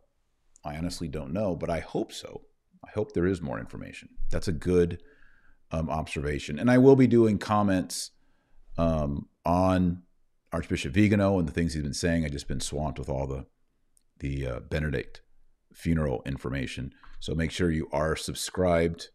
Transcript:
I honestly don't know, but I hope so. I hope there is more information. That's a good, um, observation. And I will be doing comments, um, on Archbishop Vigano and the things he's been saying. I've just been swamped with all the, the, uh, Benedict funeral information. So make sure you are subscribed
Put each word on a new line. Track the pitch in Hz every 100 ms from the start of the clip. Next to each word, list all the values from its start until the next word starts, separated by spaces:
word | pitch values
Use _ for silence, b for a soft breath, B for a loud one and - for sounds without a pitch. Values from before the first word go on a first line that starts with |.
| _ _ _ _ _ _
I | - 76
honestly | 85 - 82
don't | 78 67
know, | 87 107 82
but | 80
I | 82
hope | - - 110
so. | - - - - _ _ _
I | -
hope | - 110
there | - 87
is | 92
more | 76 57
information. | 58 50 50 - - - -
That's | 85 101
a |
good, | 76 87 90 87 85 b b b b b b -
um, | 80 80
observation. | 78 78 - 71 71 - 76
And | 120
I | 127
will | 135 135
be | 123
doing | 117 113 101
comments, | - 104 104 92 85 - - _ _ _ _ - - -
um, | 82 80 73 71 - _ 82
on | 87 92 92 90 90 - _ _ _ _
Archbishop | 82 87 87 78
Vigano | 82 107 101 98 98
and | 82
the |
things | 76 85
he's | 78
been | 73 69
saying. | 87 82
I've | 78
just | 69 -
been | 69
swamped | - 73 76 67
with | 65
all | 67 67
the, | 67 - _ _ _ _ _ _ -
the, | 71 67 65
uh, | 58
Benedict | - 76 76 67 - - - - - _ _
funeral | - 85 82 76 60 65
information. | 67 - 67 64 - 65 - b b
So | -
make | 80 82
sure | - 90
you | 80 73
are | 73 78 78
subscribed | - 69 - - 90 85 85 82 -